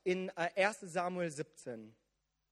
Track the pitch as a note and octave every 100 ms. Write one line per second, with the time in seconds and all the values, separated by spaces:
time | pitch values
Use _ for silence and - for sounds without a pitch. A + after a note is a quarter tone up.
0 | - F#3 F#3 - E3+ - F#3+ A3 F#3+ E3
1 | F3+ F3+ F3 C#3+ D#3 - - A#2 A2 A2+
2 | _ _ _ _ _